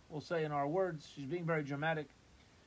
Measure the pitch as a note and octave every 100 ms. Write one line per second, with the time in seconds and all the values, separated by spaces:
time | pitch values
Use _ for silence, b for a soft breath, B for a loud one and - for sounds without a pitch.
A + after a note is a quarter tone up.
0 | - D3+ - E3+ D#3 D3 C#3+ F3+ F#3 D#3
1 | - - C3+ F3 E3 D#3+ C#3 C#3+ D#3+ D#3+
2 | C#3 - - - b b